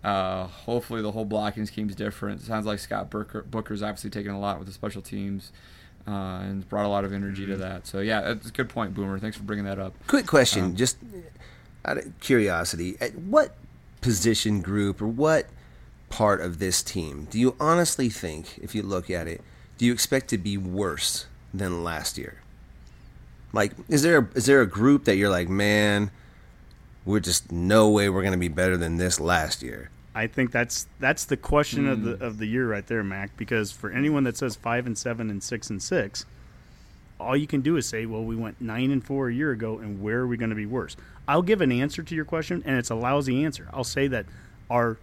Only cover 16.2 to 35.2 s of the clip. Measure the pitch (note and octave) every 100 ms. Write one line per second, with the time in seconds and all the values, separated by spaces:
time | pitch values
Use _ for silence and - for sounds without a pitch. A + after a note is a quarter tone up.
16.2 | G#2+ G2+ F2 E2 F#2+ E2+ - G2+ D#2+ C#2+
17.2 | D2+ G#2 B2 - D3+ E3+ E3+ - B2+ -
18.2 | E2+ D2+ E2 - E2+ G#2+ G2 F#2+ F2+ F2+
19.2 | E2 E2+ - - - - A#2+ A#2+ - C3+
20.2 | - A2 F2+ G2+ F#2 F#2 G2 D2+ - -
21.2 | - - - F#2+ F#2+ F2 E2+ D#2+ D2+ -
22.2 | - - - - - - - - - -
23.2 | - - - G#2+ G#2 - - D3+ D#3 E3
24.2 | G#2+ - A#2 C#3 A2+ F2+ B2 C#3+ - G2
25.2 | G2+ F#2 F2 F#2+ G2+ G#2 G#2 G#2 G#2 -
26.2 | - - - - - - - - F#2+ G2+
27.2 | F2 F2+ - E2+ F2 G#2+ G#2+ G#2 G2+ F#2+
28.2 | F#2+ F#2 F2 D#2 F#2 F#2 E2+ E2+ F2+ -
29.2 | D#2 F2 D#2+ - B1+ A1 A#1+ - - -
30.2 | A2 - B2 B2 A#2+ - - - C3 D3
31.2 | - C#3 - D3 D3 C#3+ C#3 B2+ A2+ A2+
32.2 | B2 G#2+ A2 A#2+ B2 G#2 G2 A#2 G2 F#2+
33.2 | G2+ - - A#2 G#2 - G#2 G#2+ C#3+ D3+
34.2 | C3 A2+ C3+ G#2+ A#2 A#2+ B2 A2 B2+ A#2